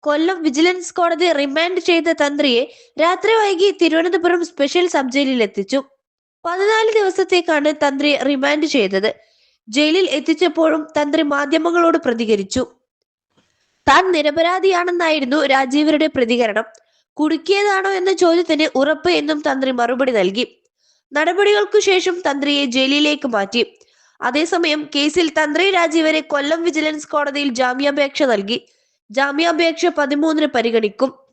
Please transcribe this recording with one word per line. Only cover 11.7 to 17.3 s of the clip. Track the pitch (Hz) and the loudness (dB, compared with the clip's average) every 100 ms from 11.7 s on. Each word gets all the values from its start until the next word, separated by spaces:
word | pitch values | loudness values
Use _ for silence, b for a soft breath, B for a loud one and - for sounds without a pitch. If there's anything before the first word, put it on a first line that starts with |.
| 339 339 330 262 | 2 2 2 -2
പ്രതികരിച്ചു. | 233 220 208 196 - 247 _ _ _ _ _ _ _ _ _ _ _ - | -4 0 0 0 -6 -6 _ _ _ _ _ _ _ _ _ _ _ 2
താൻ | 285 381 339 | 2 4 0
നിരപരാധിയാണെന്നായിരുന്നു | 294 294 330 370 381 349 359 349 339 311 262 294 277 269 | 0 0 0 2 2 2 0 -2 0 0 0 0 2 2
രാജീവരുടെ | 269 277 302 302 311 277 | 2 0 2 2 0 0
പ്രതികരണം. | 233 240 233 202 - - b b b - | 0 2 0 -2 -6 -12 b b b -4
കുടുക്കിയതാണോ | 302 | -2